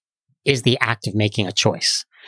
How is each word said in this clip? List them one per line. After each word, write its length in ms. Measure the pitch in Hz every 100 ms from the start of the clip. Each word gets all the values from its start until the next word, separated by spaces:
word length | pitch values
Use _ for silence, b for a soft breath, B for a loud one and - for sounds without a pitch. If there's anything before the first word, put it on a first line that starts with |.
| _ _ _ _
is 160 | - 135
the 160 | 120 127
act 240 | 117 113 -
of 80 |
making 320 | 101 104 - 92
a 60 |
choice. 520 | - 104 - - - - B